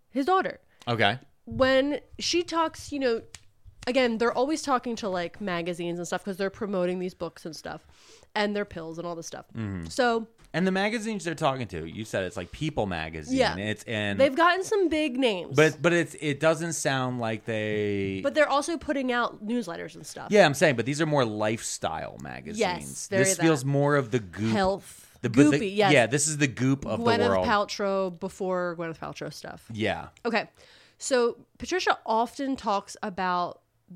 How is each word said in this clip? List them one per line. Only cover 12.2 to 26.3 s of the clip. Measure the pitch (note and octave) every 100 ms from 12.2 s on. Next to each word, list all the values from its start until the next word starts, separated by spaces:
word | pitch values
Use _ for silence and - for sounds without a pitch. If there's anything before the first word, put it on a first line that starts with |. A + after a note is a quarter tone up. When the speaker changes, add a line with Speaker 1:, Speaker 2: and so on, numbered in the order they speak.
Speaker 2:
it's, | F#2 F#2+
like, | F2+
People | - D3+ C3+ G2+
Magazine. | E2+ D#2+ D#2+ D#2 C4
Speaker 1:
Yeah. | A3
Speaker 2:
And | F#2
it's, | G#2+ G#2+
and | - A2 G#2 G3
Speaker 1:
They've | C#4
gotten | C4+ E4+ F4+
some | F#4+ G#4+ E4+
big | D#4 D#4 B3
names. | B3+ F#3 - C3
Speaker 2:
But, | D#3 D#3
but | E3
it's, | E3+ E3 -
it | D3+ C#3+
doesn't | D#3+ D#3+ E3+
sound | D#3 D3+ C3+ B2+ B2
like | A2+ A2
they | A#2+ A2 G#2+ G#2+ G#2 G2+ G2 F#2+
Speaker 1:
But | C#4
they're | D4+ C#4
also | C#4 D4 E4
putting | - C#4+ C4
out | A#3+ A#3 -
newsletters | G#3+ A#3+ F3 E3+ E3+ E3
and | D#3
stuff. | - -
Speaker 2:
Yeah, | G#3 E3
I'm |
saying, | C3+ E3+ A#2
but | A2+
these | D3
are | E3
more | D3
lifestyle | A#2 G#2 G#2+ A2+ - - E2+ D#2+ A#1+ G#1
magazines. | C#2 B1+ - G#3+
Speaker 1:
Yes, | F#3+ F3 C#3+ C3+ -
very | F#3+
Speaker 2:
This | F#3+ F3
Speaker 1:
that. |
Speaker 2:
feels | E3 D3+
more | C3+ C#3+ C#3+ D3
of | B2
the | A#2+
goop. | F#2+ F2+ A2
Speaker 1:
Health. | G3+ F#3+ G3 - - - -
Speaker 2:
The, | A#2+
but | A#2+ D4+
the | D3+
Speaker 1:
Goopy, | G3 G3+
yes. | G3+
Speaker 2:
Yeah, | C#3+ A2
this | C#3+
is | D3+